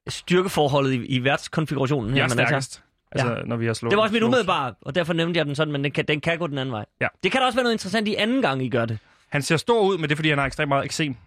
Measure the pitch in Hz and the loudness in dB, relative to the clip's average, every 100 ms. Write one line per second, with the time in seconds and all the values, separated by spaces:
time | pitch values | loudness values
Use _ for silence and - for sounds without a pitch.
0 | - - - 180 185 - 147 143 139 131 | -12 -10 2 2 4 2 2 4 2 0
1 | 113 127 127 147 - - 156 139 131 143 | 0 0 0 0 -2 -4 -2 0 0 0
2 | 107 135 - 120 120 135 131 - _ _ | 0 0 0 2 0 0 -4 -12 _ _
3 | _ - 123 113 - 117 117 110 120 202 | _ -2 -2 -2 -4 -2 -2 -2 0 2
4 | 214 226 226 254 185 170 131 104 - 143 | 2 2 2 2 2 0 -2 -6 -4 -2
5 | 165 170 170 170 147 139 156 143 143 131 | 0 0 0 0 0 0 -2 0 -2 -2
6 | 147 151 165 170 170 139 131 110 104 _ | -2 0 0 -2 -2 -4 -4 -6 -8 _
7 | 123 - 185 254 254 247 247 226 190 220 | -4 -2 -2 2 2 2 0 0 -2 -2
8 | 214 - 214 262 233 135 131 120 117 110 | 0 0 0 2 0 0 0 0 0 -4
9 | - _ _ 147 135 160 - 233 190 190 | -10 _ _ -4 0 0 2 4 4 2
10 | 156 151 156 143 135 - 151 139 135 - | 0 0 2 2 0 -2 0 0 0 -4
11 | 156 123 | -4 -6